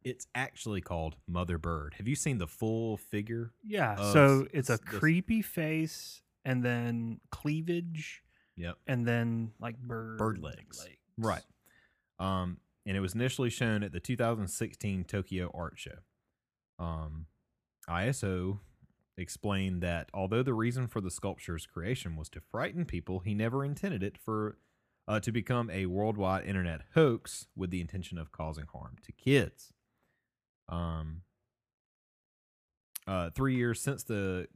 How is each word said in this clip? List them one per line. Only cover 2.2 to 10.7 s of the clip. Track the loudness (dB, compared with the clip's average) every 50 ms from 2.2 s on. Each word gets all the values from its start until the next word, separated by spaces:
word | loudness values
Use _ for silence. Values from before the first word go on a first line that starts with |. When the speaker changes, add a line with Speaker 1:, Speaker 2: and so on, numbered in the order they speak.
| 0 0 0 0
Speaker 1:
the | -2
full | -4 -4 -2 0 0 0 0 0 -2 -2
figure | -4 -6 -4 -4 -4 -2 -2 -4 -4 -6 -6 -10 _ -10
Speaker 2:
Yeah, | -4 0 2 2 2 2
Speaker 1:
of | 2 4 8
Speaker 2:
so | 10 12 12 12 10 8
Speaker 1:
s-, | 6 2
Speaker 2:
it's | 0 0 2 2
a | 2
Speaker 1:
s-, | 0
this | 0 -4 0 4
Speaker 2:
creepy | 4 6 6 4 4 2 2 0
face | 0 0 -2 -2 0 0 2 0 0 0 -4 -8 -12 -12 -14 -16 _ _ _ _ -2
and | 0 2 2 4
then | 2 2 2 2 0 0 0 -2 -2 -4 -8 -10 -10
cleavage | -8 -4 0 0 0 0 0 0 0 0 -2 -2 -4 -6 -8 -8 -12 -16 _ _ _ _ _ _ _ -8
Speaker 1:
Yep. | -6 -6 -8 -6 -4
Speaker 2:
And | -2 0 2 2
then, | 4 4 4 2 2 0 0 -2 -4 -6 -8
like, | -8 -8 -8 -8
bird | -8 -8 -6 -6 -6 -6 -2 0
Speaker 1:
Bird | 0 0 0 -2
legs. | -6 -10 -10 -12 -16 -16